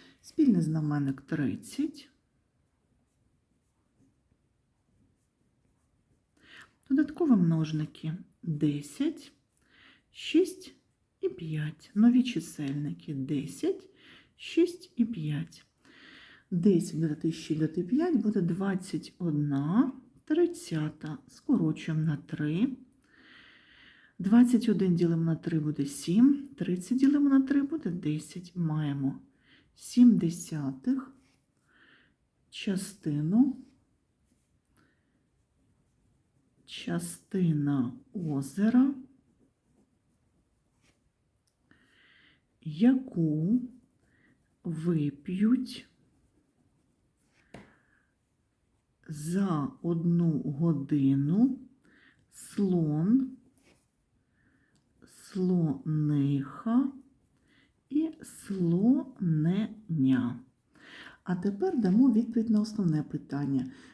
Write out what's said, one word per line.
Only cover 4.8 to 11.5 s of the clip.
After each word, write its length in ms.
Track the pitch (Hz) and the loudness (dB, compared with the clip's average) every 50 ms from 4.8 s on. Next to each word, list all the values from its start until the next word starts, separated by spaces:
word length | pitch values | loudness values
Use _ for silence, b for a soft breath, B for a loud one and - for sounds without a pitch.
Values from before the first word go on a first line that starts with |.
| _ _ _ _ _ _ _ _ _ _ _ _ _ _ _ _ _ _ _ _ _ _ _ _ _ _ _ _ _ _ _ B B B B B B B B B - - | _ _ _ _ _ _ _ _ _ _ _ _ _ _ _ _ _ _ _ _ _ _ _ _ _ _ _ _ _ _ _ B B B B B B B B B -4 0
Додаткові 420 | 269 285 302 - - - 349 294 | 2 2 2 0 0 -2 2 4
множники 840 | 240 190 175 165 165 160 156 151 156 151 151 151 - - - 160 156 185 - _ _ _ - | 4 4 4 4 2 2 0 -2 -2 -4 -4 -6 -8 -10 -8 -8 -8 -8 -12 _ _ _ -8
десять, 880 | 170 151 147 156 151 143 143 143 - - - 277 330 285 - - - _ _ _ _ _ b b b b b b b b b b b | -6 -4 0 0 0 0 -2 -8 -10 -6 -4 -4 -4 -4 -6 -16 -20 _ _ _ _ _ b b b b b b b b b b b
шість 640 | - - - - - 320 370 - - - - - - _ _ _ _ _ _ _ _ - | -20 -14 -6 0 2 2 2 2 -2 -12 -16 -20 -20 _ _ _ _ _ _ _ _ -6
і 80 | - - | -6 -6
п'ять. 600 | - - 170 160 | -6 -6 -8 -6